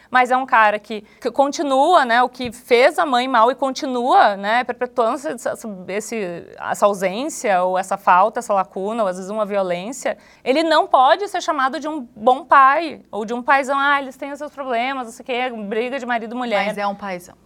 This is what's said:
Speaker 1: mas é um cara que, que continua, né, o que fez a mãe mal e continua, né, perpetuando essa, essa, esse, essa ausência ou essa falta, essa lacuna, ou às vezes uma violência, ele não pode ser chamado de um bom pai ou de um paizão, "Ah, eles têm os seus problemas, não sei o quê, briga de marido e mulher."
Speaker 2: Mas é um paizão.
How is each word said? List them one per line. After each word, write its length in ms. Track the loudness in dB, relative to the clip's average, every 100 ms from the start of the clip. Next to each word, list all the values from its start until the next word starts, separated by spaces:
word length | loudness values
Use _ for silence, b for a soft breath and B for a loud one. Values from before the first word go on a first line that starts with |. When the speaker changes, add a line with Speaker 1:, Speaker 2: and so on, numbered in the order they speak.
| b
Speaker 1:
mas 220 | 0 2
é 60 | 0
um 80 | 2
cara 340 | 4 4 2
que, 240 | -6 -12 -12 b
que 100 | -6
continua, 760 | 0 0 0 0 2 4 4 4
né, 180 | 2
o 60 | 0
que 240 | -2 -12
fez 440 | -8 2 4 4 2
a 80 | 0
mãe 220 | 0 2
mal 240 | 4 4
e 40 | 2
continua, 840 | -2 -4 -4 -2 2 4 4 2
né, 260 | -2 -2
perpetuando 520 | -2 -6 -6 -2 -2 -2
essa, 340 | -6 -8 -8
essa, 360 | -8 -10 -12 -8
esse, 580 | -8 -6 -8 -8 -10 -14 -12
essa 280 | -8 0 2
ausência 760 | 2 -2 -4 -8 -6 0 0
ou 140 | 0 -2
essa 200 | -4 -2
falta, 420 | 4 6 4 0
essa 140 | -2
lacuna, 500 | -2 -2 -4 -6 -2
ou 60 | -2
às 80 | -4
vezes 120 | -6
uma 160 | -6 -4
violência, 720 | -2 -2 -4 -6 -8 -6 -8 b b
ele 220 | -2 0
não 240 | 2 2 4
pode 400 | 4 4 2 -2
ser 140 | -6
chamado 400 | -4 -2 -2 -4
de 60 | -8
um 180 | -10 -12 -2
bom 300 | 0 2 4
pai 560 | 6 6 4 -2 -8 -10
ou 140 | -8 -6
de 80 |
um 100 | -6
paizão, 340 | 0 0 2 0
"Ah, 240 | 0 0
eles 140 | -2 -12
têm 160 | -12
os 60 | -12
seus 160 | -12
problemas, 540 | -10 -6 -4 -4 -6 -10
não 40 |
sei 120 | -12
o 20 | -8
quê, 240 | -4 -4 -6 -6
briga 320 | -4 -4 -6
de 60 | -4
marido 280 | -4 -4
e 40 | -8
mulher." 280 | -2 -2 -2
Speaker 2:
Mas 120 | -4
é 100 | -6
um 80 | -6
paizão. 400 | -8 -10 -14 -20